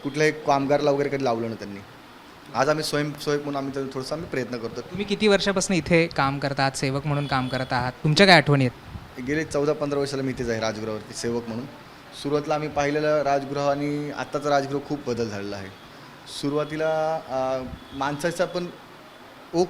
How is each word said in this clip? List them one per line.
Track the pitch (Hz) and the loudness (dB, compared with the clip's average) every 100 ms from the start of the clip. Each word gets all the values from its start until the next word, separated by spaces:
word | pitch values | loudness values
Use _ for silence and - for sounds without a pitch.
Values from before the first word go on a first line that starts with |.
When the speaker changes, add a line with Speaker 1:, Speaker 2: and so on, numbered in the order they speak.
Speaker 1:
कुठल्याही | 143 143 156 | -6 2 2
कामगारला | 151 151 139 135 143 147 | 2 2 2 4 4 4
वगैरे | 139 143 | 2 2
कधी | 139 | 0
लावलं | 131 117 | 0 0
नव्हतं | 113 107 | -2 -6
त्यांनी. | 101 101 104 - - - - - - 113 | -10 -12 -14 -20 -20 -20 -20 -20 -6 2
आज | 135 | 4
आम्ही | 151 | 4
स्वयंसेवक | 151 147 147 147 - 143 | 0 -2 -2 -4 -2 -2
म्हणून | 143 143 | -2 -4
आम्ही | 139 | -4
त्याचा | 135 135 | -4 -6
थोडंसं | 135 131 156 | -6 -6 -6
आम्ही | 175 | -4
प्रयत्न | 135 117 123 | -4 -4 -6
करतो. | 110 104 | -6 -8
Speaker 2:
तुम्ही | - 180 202 | -10 -8 -4
किती | 202 214 | 2 4
वर्षापासून | 196 202 190 - 185 | 4 4 0 2 0
इथे | 147 170 170 | 4 4 4
काम | - 139 139 | 2 0 0
करता | 139 135 | -2 0
आहात, | 135 | 0
सेवक | - 139 135 147 | 0 -2 0 0
म्हणून | 143 143 | 0 0
काम | 135 127 | 0 0
करत | 127 131 | -2 -2
आहात, | 127 123 | -2 -2
तुमच्या | - 151 151 196 | 0 2 6 10
काय | 170 | 10
आठवणी | 143 143 127 | 8 4 4
आहेत? | - - - - - 127 | 0 -14 -14 -14 -10 -4
Speaker 1:
गेले | 151 | -2
चौदा | 156 147 143 | -2 0 0
पंधरा | 151 147 143 | 0 0 0
वर्षाला | 139 135 | 0 -2
मी | 135 | -4
इथेच | 123 120 | -2 -2
आहे | 110 | 0
राजगृहावरती | 110 107 110 107 104 | 0 -2 -4 -6 -8
सेवक | 113 120 117 117 | -6 -2 -2 -4
म्हणून. | 113 143 - - - - - | -8 -10 -14 -20 -20 -18 -10
सुरुवातीला | 143 147 147 | -2 -2 0
आम्ही | 151 151 | -2 0
पाहिलेलं | 151 143 151 151 151 | 0 0 2 2 2
राजगृह | 139 139 131 143 143 | 2 0 0 -2 0
आणि | 143 143 147 147 - | 0 0 -2 -6 -6
आत्ताचं | 127 151 143 | -4 -2 2
राजगृह | 143 135 143 139 | 2 2 -4 -4
खूप | 147 - | -6 -4
बदल | 117 113 | -2 -2
झालेला | 101 101 101 | -4 -6 -8
आहे. | 95 101 - - - - - - | -10 -16 -20 -20 -20 -20 -14 -6
सुरुवातीला, | 143 147 147 151 160 156 156 160 | -2 0 -2 -2 0 2 0 -2
अ, | - 131 131 131 123 - - 135 | -2 -2 0 -2 -4 -12 -12 -4
माणसाचा | 139 147 175 170 170 | -2 0 -2 0 -2
पण | 175 175 - - - - - - - - | -2 -6 -10 -20 -20 -20 -20 -20 -20 -4
ओघ | 170 | 0